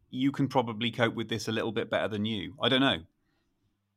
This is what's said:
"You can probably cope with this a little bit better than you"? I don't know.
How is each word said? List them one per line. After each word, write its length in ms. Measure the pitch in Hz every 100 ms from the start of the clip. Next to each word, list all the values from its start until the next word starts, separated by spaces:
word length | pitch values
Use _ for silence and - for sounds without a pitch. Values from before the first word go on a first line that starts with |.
| _
"You 220 | 127 135
can 160 | 139 139
probably 420 | 135 117 107 117
cope 220 | 120 113 117
with 140 | 110
this 180 | 113 110
a 40 |
little 180 | 110 98
bit 180 | 110 -
better 180 | 101 95
than 160 | 104 107
you"? 300 | 110 87 -
I 60 | 120
don't 120 | 131
know. 160 | 135 82 82 _ _ _ _ _ _ _ _